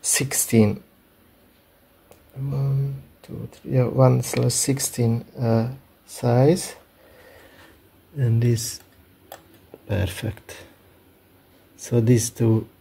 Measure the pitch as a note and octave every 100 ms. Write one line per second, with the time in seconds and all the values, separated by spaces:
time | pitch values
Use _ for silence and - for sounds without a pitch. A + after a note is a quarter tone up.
0 | - - C#3 - - A#2 G#2 G2 - _
1 | _ _ _ _ _ _ _ _ _ _
2 | _ - _ C3+ C#3 C#3 C#3 C#3 C#3 C3+
3 | - _ - A2 A2 - C3+ C3 A#2+ B2+
4 | B2+ B2+ - B2+ B2 - - C3+ - -
5 | A#2 A#2 - - A#2 A2+ A#2+ C3+ - _
6 | - - B2 A#2+ C#3 F#3 - - _ _
7 | _ - - - - - - _ _ _
8 | _ D3 A#2+ A#2 A#2+ A2+ - - - _
9 | _ _ _ - _ _ _ - - F#2+
10 | F#2 - G#2+ - - - - _ _ _
11 | _ _ _ _ _ _ _ - - A#2+
12 | A2+ A#2+ - - A2+ A2 - _